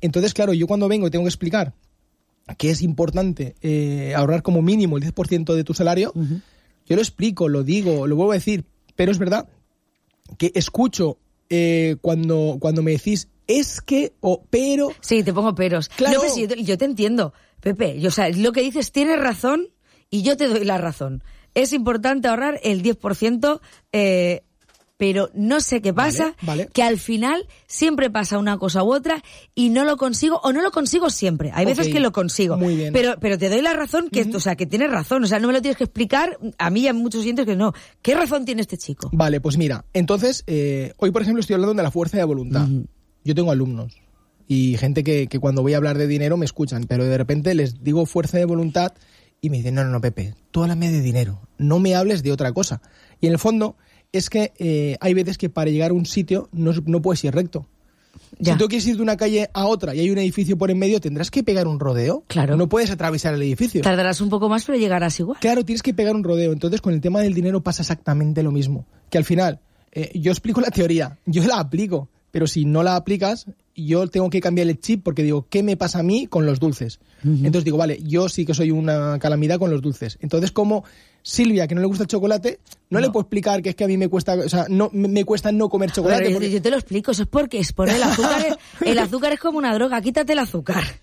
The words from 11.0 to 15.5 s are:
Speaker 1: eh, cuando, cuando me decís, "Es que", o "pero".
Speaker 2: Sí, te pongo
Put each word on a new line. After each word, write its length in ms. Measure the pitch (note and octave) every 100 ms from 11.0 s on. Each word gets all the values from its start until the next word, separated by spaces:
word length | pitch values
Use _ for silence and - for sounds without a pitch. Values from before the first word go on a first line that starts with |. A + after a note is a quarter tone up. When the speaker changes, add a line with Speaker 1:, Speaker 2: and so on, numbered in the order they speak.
| E3 - _ _ _
Speaker 1:
eh, 480 | E3+ E3+ E3 D#3+ D3+
cuando, 580 | E3+ E3 D#3+ D#3+ D#3 C#3
cuando 220 | D#3+ D#3+
me 100 | D#3+
decís, 360 | D#3 - G#3 - _ -
"Es 340 | B3 C#4 -
que", 320 | - C#4 D4 _
o 240 | G3 E3+ -
"pero". 420 | A#3 C4+ C#4 C#4+ -
Speaker 2:
Sí, 220 | - A3+
te 100 | F#3+
pongo 220 | F#3 G#3+